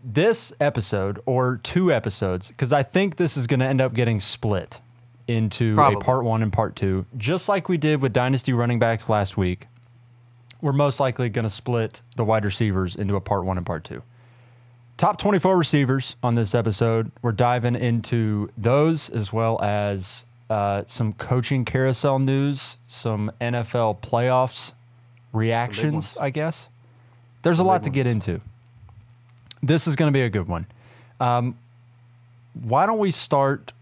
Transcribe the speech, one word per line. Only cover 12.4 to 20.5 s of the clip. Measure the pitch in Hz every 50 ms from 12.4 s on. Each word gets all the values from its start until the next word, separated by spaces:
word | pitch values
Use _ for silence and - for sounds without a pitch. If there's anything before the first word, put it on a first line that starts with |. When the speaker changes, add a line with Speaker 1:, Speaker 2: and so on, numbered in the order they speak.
| 101
Speaker 1:
receivers | 101 95 - 117 104 95 95 92 87 -
into | - 104 95 101
a | 98
part | 90 - 101 98 90
one | 95 92
and | 92 85
part | - 85 78 -
two. | - - 60 - - - - - - _ - - - - - - - - - _ _ _
Top | - 170 196 202 -
twenty-four | - 202 202 180 - 185 190
receivers | 180 156 - - 147 139 123 131 135 131 - - - -
on | 123 117
this | 117 113 101 -
episode. | 120 107 113 101 - 120 113 113 113 110 - - - -
We're | 120 107
diving | 98 127 120 123 123 113 123 120
into | 117 127 123 117 117 117 - 123 117 110 107 104 104 104 - - -
those, | 104 113 110 147 151 165 165 147 - -
as | - 110 104 95 110
well | 113 113 113 113 - 101
as, | 104 104 104 104 101 101 95 92 - - - - - _ _ _ -